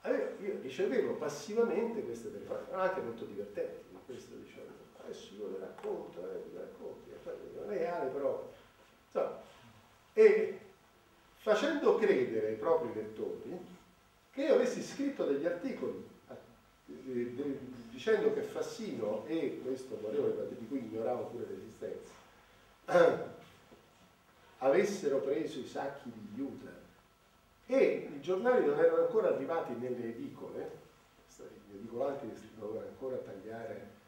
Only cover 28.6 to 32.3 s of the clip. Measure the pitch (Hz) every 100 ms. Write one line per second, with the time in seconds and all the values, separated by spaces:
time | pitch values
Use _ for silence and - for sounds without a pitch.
28.6 | 151 - 165 165 - 220 185 - - 165
29.6 | - 117 123 120 113 117 139 - - 123
30.6 | - - - - _ _ - - - 104
31.6 | 101 101 113 117 139 139 117